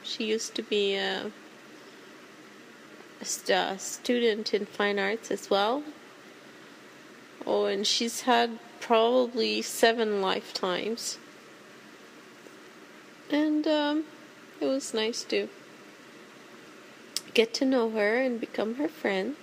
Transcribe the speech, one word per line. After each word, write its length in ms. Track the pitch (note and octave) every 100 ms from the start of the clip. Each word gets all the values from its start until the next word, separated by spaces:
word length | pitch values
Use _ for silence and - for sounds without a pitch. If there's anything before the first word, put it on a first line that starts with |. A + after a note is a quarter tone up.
She 220 | - - A3
used 300 | A3 - -
to 60 |
be 340 | A3 G#3 G3+ G3
a, 360 | F#3+ F#3+ G#3 - - - - - - - - - - - - - - - - - - -
a 40 | -
st-, 320 | - - G3
a 220 | F3+ F#3+
student 720 | - - - A#3+ A#3 G#3+ A3
in 120 | G#3 G3+
fine 340 | - G3+ G3+
arts 320 | G3 A3+ -
as 180 | G3+ -
well. 340 | G3 G3+ C4+ D4+ D4 - - - - - - - - - - - - - - -
Oh, 180 | G#3 G#3
and 220 | G3+ G#3+
she's 340 | - A#3 -
had 380 | - A#3+ A#3+ A3+ - -
probably 800 | - A3+ A3+ B3+ B3 A#3+ A3 G#3+
seven 600 | A3+ - A#3 A#3 A3 G3+
lifetimes. 960 | F#3+ F#3+ - - F#3+ F3+ - A#3 - - - - - - - - - - - - - - - - - - - - - - -
And, 340 | D4 D4+ D4+ D#4
um, 360 | D4+ D4 D4+ D#4 - - - - -
it 60 | C#4+
was 260 | C4+ -
nice 280 | A3+ A3 A#3+ -
to 240 | G#3 G#3 - - - - - - - - - - - - - - - - - -
get 200 | - A3+ -
to 100 | C4+
know 240 | C4 A3+
her 260 | A3 G#3 A#3
and 220 | C4 A#3
become 360 | - - G#3+ A#3+
her 120 | D4+
friend. 480 | - A3+ F#3+ G#3 D4